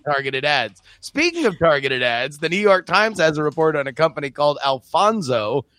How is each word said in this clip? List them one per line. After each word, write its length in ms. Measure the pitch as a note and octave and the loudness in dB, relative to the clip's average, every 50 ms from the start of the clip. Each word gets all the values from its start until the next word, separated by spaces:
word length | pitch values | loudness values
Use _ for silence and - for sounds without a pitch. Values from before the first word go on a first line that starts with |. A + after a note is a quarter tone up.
| - | -4
targeted 400 | D3 D3 C#3 C3+ C3+ C3 C3+ C3+ | -4 -2 -2 -2 -4 -6 -4 -2
ads. 340 | D3 D3 C3+ A#2+ A2 G2 - _ - - _ | 0 0 0 0 -4 -8 -14 _ -20 -20 _
Speaking 460 | - - - C4+ D#4+ F4 E4 E4+ D#4+ A3+ | -20 -8 -4 -2 -2 -2 -2 0 -2 -2
of 100 | F3+ - | 0 2
targeted 460 | E3 E3 D3+ C#3 C3+ C3+ C3 B2+ B2+ | 2 2 2 2 0 -2 -2 0 0
ads, 340 | B2 A#2 A#2 B2+ C#3+ D3 D3 | 0 0 -2 -4 -6 -6 -6
the 120 | D#3 D#3+ | -4 -4
New 80 | F3 G3 | -2 0
York 280 | G#3 G#3 F#3+ F#3 - | 2 4 2 2 2
Times 340 | - E3 G3 G#3+ A3 G#3+ F#3+ | 0 0 2 2 0 0 2
has 180 | E3 D#3+ D#3 D3 | 2 2 2 0
a 40 | D3+ | -2
report 320 | D3+ C#3 D#3+ D#3+ D#3+ D3+ | -2 -2 0 0 0 0
on 120 | D3 C#3 C#3 | -2 -4 -6
a 60 | B2+ | -2
company 360 | - D#3+ D#3+ B2 D#3 D3 C#3 | 0 0 0 0 -4 -8 -8
called 300 | B2 - D3 D3 C#3+ C#3 - | -4 0 0 0 0 0 0
Alfonso 1040 | C#3 C3+ B2+ - _ - D#3+ G3 G#3 A3+ A3 E3+ B2+ B2+ A2+ G#2+ G#2+ B2 C#3+ B2 - _ | -2 -2 -2 -4 _ 0 2 2 2 2 0 -2 -2 -2 -2 0 -2 -2 -4 -4 -6 _